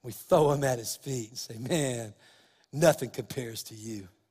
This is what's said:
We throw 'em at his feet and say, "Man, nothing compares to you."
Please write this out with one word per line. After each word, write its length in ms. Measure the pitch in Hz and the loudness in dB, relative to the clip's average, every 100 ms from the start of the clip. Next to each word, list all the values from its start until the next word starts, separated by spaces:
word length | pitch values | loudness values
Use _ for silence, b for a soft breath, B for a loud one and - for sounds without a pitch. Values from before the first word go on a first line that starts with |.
We 80 | 123 | -12
throw 400 | 110 - 180 147 | -14 4 6 6
'em 120 | 143 | 4
at 140 | 139 123 | 2 0
his 180 | 110 - | -4 -8
feet 340 | 143 131 110 | -6 -6 -6
and 100 | 123 | -12
say, 160 | - 113 | -12 -8
"Man, 580 | 127 165 139 120 110 - b b b b b | -2 0 0 -2 -8 -12 b b b b b
nothing 360 | 139 165 143 120 | 4 6 6 -2
compares 540 | - 110 - 117 110 | -6 -8 -8 -6 -10
to 120 | - 113 | -12 -12
you." 340 | 110 107 95 _ _ | -10 -10 -12 _ _